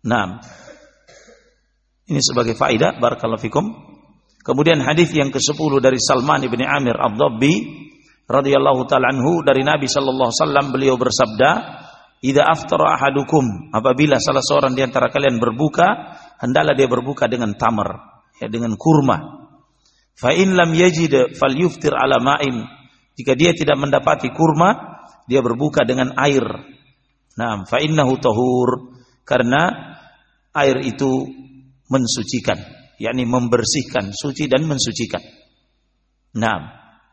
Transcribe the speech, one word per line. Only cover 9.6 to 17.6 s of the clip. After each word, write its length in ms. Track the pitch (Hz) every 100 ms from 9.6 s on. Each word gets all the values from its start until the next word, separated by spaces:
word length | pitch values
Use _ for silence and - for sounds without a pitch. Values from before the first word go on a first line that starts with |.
Nabi 260 | 135 151 135
sallallahu 460 | 143 135 131 123
alaihi 80 | 117
wasallam, 260 | 156 143 143
beliau 240 | 131 135 127
bersabda, 540 | 123 117 117 107 139 220 - - - - _ _
"Idza 220 | 127 135 -
aftara 520 | - - 160 156 156
ahadukum," 760 | 139 135 - 156 123 92 -
apabila 440 | 110 127 127 151 131
salah 240 | - 139
seorang 320 | - 147 139
di 80 | 127
antara 280 | 131 127 120
kalian 280 | 143 139 120
berbuka, 480 | 117 117 151 - 180 226 - - - _
hendaklah 320 | 123 139 156
dia 140 | 135 131
berbuka 400 | 123 123 139 120
dengan 240 | 123 113
tamar, 680 | 101